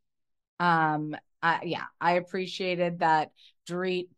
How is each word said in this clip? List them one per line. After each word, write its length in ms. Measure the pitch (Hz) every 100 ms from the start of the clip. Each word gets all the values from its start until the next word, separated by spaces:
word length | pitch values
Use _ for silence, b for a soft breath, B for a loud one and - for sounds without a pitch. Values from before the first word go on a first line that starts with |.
| _ _ _ _ _ -
Um, 560 | 175 165 156 151 151 147 - _
I, 180 | 165 160
yeah, 200 | 170 156 - -
I 120 | 170
appreciated 880 | 175 175 190 185 - 185 175 175 175
that 320 | 165 156 151 _ b b -
Dorit 400 | 175 185 180 180